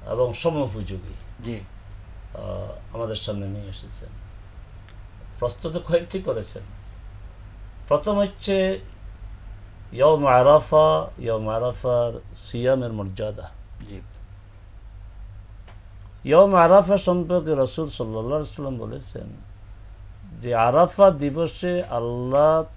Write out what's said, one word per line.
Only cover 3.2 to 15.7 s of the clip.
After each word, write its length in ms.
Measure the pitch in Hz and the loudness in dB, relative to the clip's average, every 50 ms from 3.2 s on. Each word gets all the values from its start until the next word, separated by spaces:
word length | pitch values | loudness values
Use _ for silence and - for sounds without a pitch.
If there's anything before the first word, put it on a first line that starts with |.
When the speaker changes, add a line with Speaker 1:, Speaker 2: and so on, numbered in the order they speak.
| - - 107 101 98 | -4 -6 -6 -6 -6
Speaker 1:
নিয়ে 220 | 98 98 104 101 98 | -6 -8 -8 -10 -10
এসেছেন। 400 | 95 - - 110 - - - - - - - - - - - - - - - - - - - - - - - - - - - - - - | -12 -14 -14 -14 -14 -14 -14 -14 -16 -16 -16 -16 -16 -16 -18 -18 -18 -18 -18 -18 -18 -18 -18 -18 -18 -18 -18 -18 -16 -16 -16 -16 -8 -4
প্রশ্ন 320 | 123 123 - - - 165 | -4 -4 -4 -4 -8 -6
তো 100 | 156 170 | -6 -6
কয়েকটি 420 | 165 - 170 170 170 - - 190 185 | -4 0 0 0 0 0 -8 -6 -4
করেছেন। 400 | 156 127 113 101 - - - - - - - - - - - - - - - - - - - - - - - - - - - - - | -4 -4 -4 -6 -8 -10 -12 -14 -14 -16 -16 -16 -16 -18 -16 -16 -16 -16 -16 -16 -18 -18 -18 -18 -18 -18 -18 -18 -18 -16 -18 -2 0
প্রথম 300 | - - - 202 208 202 | 0 0 2 0 0 2
হচ্ছে 600 | 202 196 196 - - - 196 196 190 185 190 190 - - - - - - - - - - - - - - - - - - - - - - - | 0 0 -2 -8 -4 0 0 2 2 0 -2 -4 -8 -14 -18 -18 -18 -18 -16 -16 -16 -16 -16 -16 -16 -16 -16 -16 -18 -18 -18 -18 -18 -14 0
ইয়াউম 340 | 113 135 151 156 147 143 | 4 6 6 6 6 6
আরাফা, 800 | 135 127 127 127 139 147 151 147 - - 156 156 156 156 156 156 - - - | 6 6 8 10 10 8 8 6 6 6 6 6 6 4 2 0 -4 -10 -8
ইয়াউম 300 | 123 117 113 110 110 107 | -4 -2 -2 -2 -2 -2
আরাফার 720 | 110 113 120 123 123 - - 127 123 120 120 120 113 - - - - | -2 0 -2 -2 -4 -2 -2 0 2 2 0 0 -2 -8 -12 -14 -16
সিয়ামের 560 | - - - - 120 120 123 135 135 127 120 113 | -16 -14 -8 -6 -2 2 2 2 2 0 -4 -4
মর্যাদা। 580 | 107 101 98 95 95 107 107 104 104 87 85 - - - - - - | -6 -6 -6 -6 -6 -6 -6 -6 -8 -12 -14 -16 -18 -18 -18 -16 -16
Speaker 2:
জি। 200 | - - 101 92 - - - - - - - - - - - - - - - - - - - - - - - - - - - - - - - - - - | -14 -14 -14 -16 -16 -16 -18 -18 -18 -18 -18 -20 -20 -20 -20 -20 -20 -20 -20 -20 -20 -18 -18 -16 -18 -18 -16 -16 -16 -16 -16 -18 -18 -18 -18 -20 -18 -18